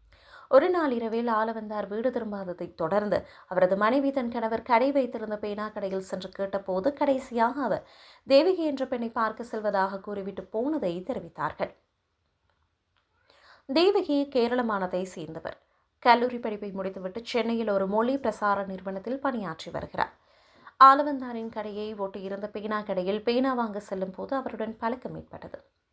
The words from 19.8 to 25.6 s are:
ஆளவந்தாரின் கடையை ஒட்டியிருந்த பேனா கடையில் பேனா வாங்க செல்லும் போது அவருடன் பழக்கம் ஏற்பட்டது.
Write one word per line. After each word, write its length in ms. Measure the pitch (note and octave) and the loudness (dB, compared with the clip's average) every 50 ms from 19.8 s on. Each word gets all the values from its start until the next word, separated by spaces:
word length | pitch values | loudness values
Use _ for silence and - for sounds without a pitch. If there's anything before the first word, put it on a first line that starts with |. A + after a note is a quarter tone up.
| - - - - - - - _ _ _ _ _ _ _ _ _ - - - - C4+ | -8 -6 -4 -4 -4 -4 -6 _ _ _ _ _ _ _ _ _ -20 -4 6 10 10
ஆளவந்தாரின் 640 | C4+ C4+ C#4+ C#4+ D4 C#4+ C4 B3+ B3 A#3 A3+ A3+ A3+ | 10 10 8 4 0 -2 -4 -6 -6 -8 -8 -8 -8
கடையை 460 | A3+ A3 G#3 G#3+ G3+ G#3 G#3+ G#3+ A3 | -8 -8 -8 -6 -6 -6 -6 -6 -6
ஒட்டியிருந்த 520 | G3+ G3 F#3+ - G#3 F#3 G3 G3 G3 G#3 | -6 -6 -6 -6 -8 -8 -8 -6 -6 -8
பேனா 340 | G3+ - G#3+ G3 G#3+ G#3+ G#3 | -8 -8 -8 -6 -4 -4 -4
கடையில் 420 | G#3 G#3 F#3+ F#3 F3+ F#3 G3+ G#3+ G#3+ | -4 -2 -2 -2 0 0 -2 0 0
பேனா 300 | A#3+ A#3+ B3 C4 C4+ B3+ | 0 2 2 2 2 0
வாங்க 260 | A#3+ A#3 G#3+ G3 G#3 | 0 -2 -2 -4 -6
செல்லும் 320 | G3+ - G3+ F#3+ F#3+ F#3 | -8 -6 -6 -4 -6 -6
போது 240 | - - G3 - C4+ | -6 -8 -6 -4 -4
அவருடன் 420 | C4+ C4 A#3 A3+ A3 A3 A3+ A3+ | -4 -4 -6 -6 -6 -6 -6 -6
பழக்கம் 380 | - A#3 A3+ B3+ B3+ - - D#3 | -4 -4 -4 -4 -4 -6 -10 -10
ஏற்பட்டது. 480 | D#3+ D#3+ - - - - - - - | -12 -14 -14 -16 -16 -14 -14 -16 -16